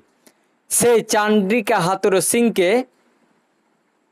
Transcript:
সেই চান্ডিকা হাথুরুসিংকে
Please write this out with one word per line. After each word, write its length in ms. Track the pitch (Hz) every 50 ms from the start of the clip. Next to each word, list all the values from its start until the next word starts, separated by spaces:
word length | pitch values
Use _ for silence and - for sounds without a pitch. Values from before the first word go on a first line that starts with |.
| - _ _ _ _ - _ _ _ _ _ _ _ _
সেই 280 | - - 233 240 240 214
চান্ডিকা 760 | 220 - 226 208 208 214 214 214 190 185 226 247 208 233 226 190
হাথুরুসিংকে 880 | 165 180 190 190 - 208 190 185 - - - 233 233 226 - 196 175 180 214 254 262 - _ _ _ _ _ _ _ _ _ _ _ _ _ _ _ _ _ _ _ _ _ _ _ _